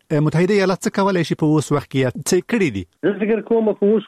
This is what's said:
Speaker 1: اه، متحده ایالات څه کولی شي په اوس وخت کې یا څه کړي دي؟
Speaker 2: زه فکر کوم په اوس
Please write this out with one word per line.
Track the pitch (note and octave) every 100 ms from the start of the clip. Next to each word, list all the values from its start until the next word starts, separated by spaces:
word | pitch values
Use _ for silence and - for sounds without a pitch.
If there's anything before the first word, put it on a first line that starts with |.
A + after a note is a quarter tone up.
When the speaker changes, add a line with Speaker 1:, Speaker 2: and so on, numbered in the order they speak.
| -
Speaker 1:
اه، | D3+
متحده | D3+ D#3 F3+
ایالات | G3+ F#3+ F#3+ A3
څه | -
کولی | G3 F#3
شي | D#3+ F3
په | D#3
اوس | D#3 -
وخت | D3 -
کې | C#3
یا | B2+
څه | F3+ - F#3 -
کړي | A#3+ F3 G2
دي؟ | F2+ _ E3
Speaker 2:
زه | G3
فکر | G#3 A3
کوم | - A3+ G#3+
په | G3 G3+
اوس | A3